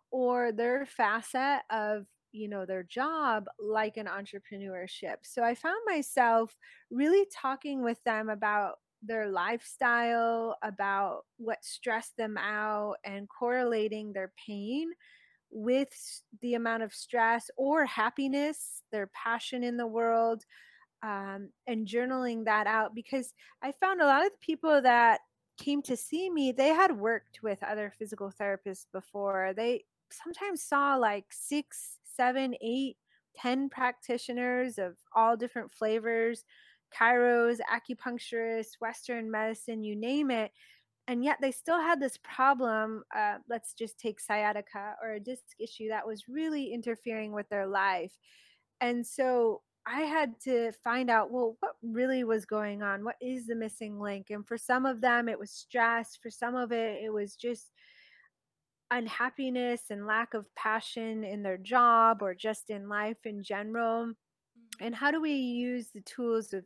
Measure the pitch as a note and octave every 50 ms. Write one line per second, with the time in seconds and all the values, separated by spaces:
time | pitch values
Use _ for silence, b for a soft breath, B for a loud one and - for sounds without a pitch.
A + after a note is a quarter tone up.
0 | _ _ - B3+ B3+ B3 B3 B3 A#3+ A#3 A3 G#3 A#3 B3 B3 C#4 C#4 C4 - -
1 | A#3 G3+ G#3+ A3+ A3 - - B3+ C4 C#4 C#4+ - - - - A3 G#3+ G#3+ G#3+ G#3
2 | G3+ - _ _ _ _ - G#3+ G#3+ G#3 G#3 G3 F#3+ F3+ F#3+ F#3 F3+ E3+ - A#3+
3 | C4+ D4+ E4 D#4+ D4 B3+ A3+ G#3+ G3 - - - G#3 G#3 G#3+ A3 G#3+ G#3+ G#3+ A3+
4 | G#3+ F#3+ F3 G3 G3+ - - G3 - - G#3 G3 G3 G3 F#3 F3+ F#3 F#3+ - -
5 | - E3 - - - - - B3+ A#3 A#3 A#3+ A#3+ - D#4+ F#4 A4 A#4 G#4+ F#4 D4+
6 | C4+ - - C4+ B3 A#3 A3+ A3+ A3+ A3 - B B B B B B - A#3 B3
7 | C#4+ D#4 F4+ G4+ G4 G4 - - - C4+ C4+ C4+ - D4 C#4 C4 B3 A#3 A#3 -
8 | - A#3+ A3 G#3+ A3 A3 G#3+ G3+ A3 G#3 G#3 G#3 G3+ F#3 - - _ _ _ _
9 | G#3+ G#3+ A3+ A3 G#3+ G3+ F#3+ F3+ F3 G3+ A#3 A#3 - - - - C4+ A#3+ A#3+ A#3+
10 | A#3 A#3 A#3 A#3 A#3 A#3 A#3 A3+ A3+ A3+ - - - G#3+ G3 G3 G3 G3 G3 G3
11 | G3 F#3 - - - _ _ - A#3 A3+ A3 - - - - - - A#3+ A3+ A3+
12 | A3+ - - - A3+ G#3+ G#3+ F3 F3+ G#3 G#3+ G#3 G#3+ G#3+ G#3+ G#3 G#3 G#3 - -
13 | - G3+ G3 G3+ G3+ G3+ - - A#3+ A#3+ B3 B3+ B3 A#3+ A#3 A3 G#3+ A3 G#3+ G#3+
14 | G#3+ G#3+ G3 G3 F#3+ F#3+ _ - - - G#3 G3+ G3+ G#3+ B3+ D4 E4 E4 F4 b
15 | b b b b b b b b _ _ - A3 G#3+ A#3 B3 C4+ C#4 - - -
16 | - - - - - _ - G#3 - A#3+ A#3+ A#3 A#3 A3+ A3+ A3+ A3+ G#3 - -
17 | - - - A#3+ A3+ A3+ A#3 A#3 - - - - C4+ C#4 D4+ D#4+ C#4+ A#3 - -
18 | G#3+ A#3 - - C#4 C4+ C4 C#4+ C#4+ D4+ D4+ - - - - - - _ - G#3+
19 | G3 G3 - - - A3+ A#3 A#3 - - C4+ B3 B3 A#3+ A#3+ A#3+ A#3+ A3+ A3 A#3
20 | A#3 A#3 A3+ A3+ A3+ A3+ A3+ A3 - B B B B B B B B B _ _
21 | - G#3+ G#3 G3 G3 G3 G3 G3 G3+ F#3+ - _ _ B3+ A#3 A3 A3 F#3+ G#3+ A#3
22 | B3 B3+ C4 C4 B3+ B3 A#3 A3+ A3 A3 G#3+ G#3+ G#3 G3+ A3 A3 G#3+ G#3 A3 A3+
23 | A3+ - C#4 C4+ B3 - B B B B B B - C4+ C#4 - - F#4+ F#4+ F4+
24 | D#4 C#4+ C4+ C#4+ E4+ G4+ - - - - D#4+ - - D#4+ D4+ C#4 B3+ B3+ A#3+ A#3+
25 | A#3+ A#3 A3 - - _ _ _ _ _ _ - - C#4 C#4+ C#4+ C#4 - B3+ -
26 | - - - D#4+ F#4 F#4+ F4 D#4 C#4 C4 A#3+ C4 C4+ D4 D#4 E4 G4 F#4 D4+ G#3
27 | G3+ A3+ A#3 G#3 - _ - - - G#3+ G3 G3 - - G#3+ G#3+ G#3 G3+ - -
28 | A3 G3+ G#3+ G3+ G3+ G3 F#3+ - G#3 G3+ G3 G3 - G3+ F#3+ - - - - F#3+
29 | F#3+ - - G3+ G3+ G3 F#3+ F#3+ F#3 F#3+ F#3+ G#3 A3+ A#3+ B3 G#3+ - _ _ _
30 | _ - - - - E4 E4+ - G4 G4+ F#4 D4+ - - D4 C#4+ C#4+ C#4+ C#4 C4
31 | A#3+ G#3+ G#3 G3+ F#3+ - - - - - C#4+ D4 C#4+ - - - - - - -
32 | - - - - B3 B3 B3+ C4+ C4+ C4 B3 - - A3+ A#3+ C4 C4+ C4 - _
33 | _ _ _ _ _ _ _ - - B3 B3 C4 C#4 C4+ - - C4 B3 B3 -
34 | - - A#3+ A#3+ - - B3 B3 B3 B3 B3 B3 B3+ B3+ A3+ - F#3+ F3+ F3 -
35 | _ _ - A3+ A3+ A3+ A#3 A3 A#3+ A#3+ - A#3+ G#3+ - - - A3 A3 A3 A3+
36 | G#3+ A#3 A3+ A3+ A3+ A#3 A#3+ A3+ b b b b b b b b _ _ - -
37 | A#3 A#3 B3 B3 A#3+ B3 A#3+ A#3+ A#3 A#3 A#3+ A3+ - - A3+ A#3 - - B3 -
38 | - B3+ A#3+ A#3+ - - A#3+ A3+ A3+ A3+ A3+ A3+ A3 A3 - - A#3 A3+ A#3 -
39 | - - B3 A#3 A3+ A3 A3 G#3+ A3 A3 A3+ - - - A3+ A3 G#3+ G#3+ G#3 G#3
40 | A3 A#3+ C4+ D4 D4+ C4+ B3 A3+ G#3+ G#3+ b b b b b b b _ _ _
41 | _ - B3 A#3+ B3 D4 C#4 - C#4 C4+ B3 - - - E4 F4 D#4 E4 E4+ C#4
42 | C#4 C4 - - - - - - C4 C4+ C#4 B3 B3+ A#3 A3 A3 A3 A3 A3 G#3+
43 | - - - - G#3+ G#3 G#3 G3+ - - A#3 A3+ - - - - A3+ G#3+ - -
44 | - A#3 G#3+ - - - G#3+ G#3+ G#3 G#3 G#3 G#3 G#3 - - G3+ G3+ G#3 G#3 -
45 | - A3+ G#3+ G#3 G3+ B3 B3+ B3 - - - - A3 A3 - - A3 A3 A3 G#3
46 | - A3+ A3 G3+ - - B3+ D4+ D#4+ D#4+ D#4 D4 C4+ A3 A#3 A#3+ A3+ A#3+ A3+ -
47 | - A#3+ A3 A3 G#3+ G#3 G#3 G#3 G3+ - G#3 G3+ G3 F#3+ G3 G3 F#3+ G3 F#3+ F3
48 | E3+ F#3+ - b b b b b b b b b b _ _ - C4 A#3+ A#3+ A#3+
49 | A#3 - - - C4 B3+ B3+ B3 A#3 A3+ G#3 - - _ _ _ - E4 E4 D4+
50 | D#4 D4 D4+ D#4+ D4+ B3 A3+ - - C4+ B3+ A#3 A#3 A3+ A3 - - A#3 A#3 B3+
51 | B3+ A#3+ A#3 A3 G#3 - A#3 B3+ B3 A3+ A3+ - - - - _ - A#3 A3 A#3
52 | B3+ C4 C4 B3+ B3 A3+ A3+ G#3+ G3 - G#3+ G#3+ G#3 G#3 G3+ G3+ G#3 G3+ G3 G3
53 | G#3 A#3+ - - B3 B3+ C4 B3+ A#3 A3+ A#3 A3+ A3+ G#3+ - - A3 G#3+ G#3 G3+
54 | G#3 G#3 G3+ G3 G3 - G#3 G#3 G#3 - A#3 A#3 - - B3 B3+ B3+ C4+ C4 A3
55 | A#3 B3+ A#3+ A#3+ A#3 A#3 A3 - G#3 G#3 - - - - - B3 A#3 A3+ A#3 A#3
56 | A3+ - - - - A#3 - - A#3+ A#3+ B3 B3+ B3 A3 A#3+ A3+ A3+ A3 G#3 -
57 | G#3+ A3 G#3+ G#3 G#3 G3+ - - - A#3+ A#3+ A3+ - - b b b b b b
58 | b b b b b b _ _ _ _ _ _ _ _ _ _ _ - A#3+ B3
59 | A3+ A3 - - A#3+ B3+ - - C4+ C4 B3 B3 B3 A#3+ A#3+ A#3+ - - G#3+ G3+
60 | G3+ G#3+ G#3+ A3 A#3 - - A3 G3+ - _ - - A3 G#3+ A3+ A3 - - A#3+
61 | A3+ A3+ A3 A3 G#3+ F#3+ G3+ G#3 G3+ G3 F#3 F#3 F#3+ G3+ B3 B3 A#3+ A#3+ A#3 A3+
62 | A3+ A3+ A3+ G#3 G#3 F#3+ F3+ F3+ - A3 G#3+ - - - G#3+ G3+ G3 G3+ G#3 G#3
63 | G#3+ G#3+ A3+ - - A3+ G#3 G3+ G3 - G#3 G3 G#3 G#3+ A3 A#3 A#3 A3+ A3+ A#3
64 | A#3 A#3 A3 - _ _ _ _ _ _ _ A#3 A#3 _ - - G3 A#3 A#3 A3
65 | C4 C#4+ D4+ D#4+ D#4 D#4 D4 C#4 B3+ B3 A#3+ A#3+ B3 B3 B3 B3 A3 - - G#3
66 | G3 - - - B3 A#3 A3+ A3+ G#3 - G3+ F#3+ F#3